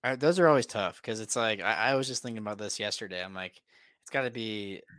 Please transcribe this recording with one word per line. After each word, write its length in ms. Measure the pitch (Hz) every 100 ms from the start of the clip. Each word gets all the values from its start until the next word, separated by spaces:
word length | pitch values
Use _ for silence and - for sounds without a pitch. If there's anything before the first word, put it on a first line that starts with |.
Uh, 140 | 127 131
those 220 | 147 180
are 80 | 170
always 180 | 139 -
tough 360 | 110 95 -
'cause 180 | - 110
it's 160 | 107 123
like, 240 | 113 104
I, 300 | 92 82 117
I 40 | 135
was 120 | 131
just 160 | 123
thinking 160 | 123 113
about 180 | 107 104
this 220 | 104 -
yesterday. 440 | 104 - 101 92
I'm 100 | 92
like, 280 | 95 92 - _ - _ _
it's 80 | -
gotta 200 | 139 127
be, 500 | 117 110 107 101 98 -